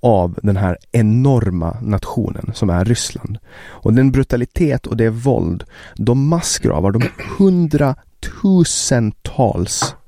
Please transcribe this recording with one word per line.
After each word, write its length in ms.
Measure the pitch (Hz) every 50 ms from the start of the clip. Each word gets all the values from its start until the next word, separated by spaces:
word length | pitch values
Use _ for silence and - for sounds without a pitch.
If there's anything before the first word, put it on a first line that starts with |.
av 380 | - 123 113 98 90 87 87 - -
den 140 | 104 101 92
här 200 | 101 92 90 - _ -
enorma 840 | _ 117 113 107 107 120 131 139 135 120 107 101 90 90 82 85 - 117
nationen 720 | 120 113 104 95 - - - - 107 98 - - - - 107
som 160 | - - 98
är 160 | 87 87 92
Ryssland. 520 | 104 120 - - - - - - - 101 113 _ - - - - -
Och 260 | - - - - 107
den 180 | 120 135 135
brutalitet 760 | 127 135 135 - - 120 120 - _ - 180 151 135 131 _ -
och 100 | 107 113
det 120 | 113 113
våld, 540 | 110 113 120 139 127 - - 82 87 - - - - - - - -
de 320 | - 104 113 120 135 135 147
massgravar, 640 | 165 170 170 - - - - - - 76 85 98
de 120 | 101 131 123 - - - - - - - 196 196 185 175 170 160 151 147 147 139 - - _ _ _ _ - - - - - 202
hundratusentals 1400 | 190 185 170 - - - - - - 123 117 107 110 _ _ - - - 131 107 - - 90 - - - - - - - _